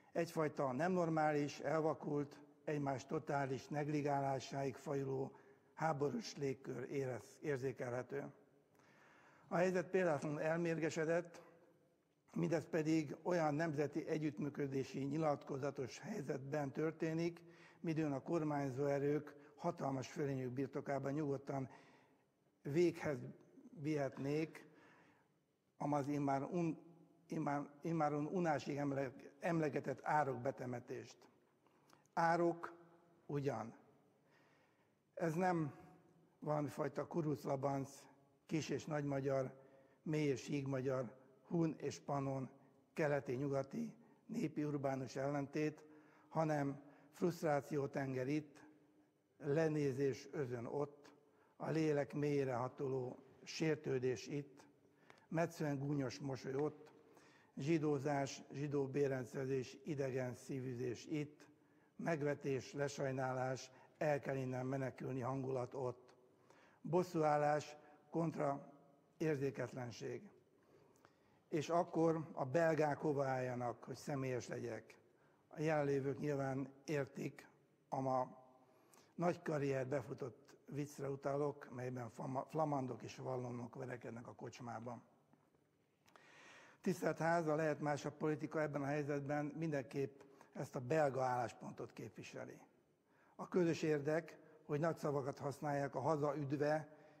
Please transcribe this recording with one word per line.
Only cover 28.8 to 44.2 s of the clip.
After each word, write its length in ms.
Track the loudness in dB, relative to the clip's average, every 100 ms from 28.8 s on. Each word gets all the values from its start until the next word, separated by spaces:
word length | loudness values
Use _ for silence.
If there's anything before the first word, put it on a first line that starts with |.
| 0 0 -2 -4 -18 -4
emlegetett 600 | 0 2 2 0 -2 -4
árok 380 | 2 4 4 0
betemetést. 760 | -2 -2 -4 -6 -6 -10 -10 -16 -20 _ _ _ _ _ _ -20 _
Árok 640 | 2 4 6 4 2 -6 -12 -20 -20 -20 _ -4
ugyan. 480 | -2 0 -2 -6 -10 -20 -20 _ _ _ _ _ _ _ _ _ _ _
Ez 200 | -2 -2
nem 400 | 2 2 2 0 -6 -20 -20 -20 -20 -20 -10
valami 300 | -2 0 -2
fajta 380 | -2 -2 -2 -2
kuruclabanc 960 | 0 0 0 0 0 2 0 -2 -10 -20 -20 -20 _ -4
kis 220 | -2 0
és 160 | -2
nagymagyar, 680 | -2 -2 0 0 2 2 0 -4 -20 -20 -20 _
mély 240 | -2 2 2
és 200 | 2 0
hígmagyar, 720 | -2 0 0 2 0 0 -6 -20 -20 -2
hun 280 | 2 4 2
és 200 | -4 -6
pannon, 520 | -2 0 0 -2 -4 -10 -20 _ _
keleti-nyugati, 1000 | 0 4 4 0 -2 2 0 0 -4 -6 -8 -20 -20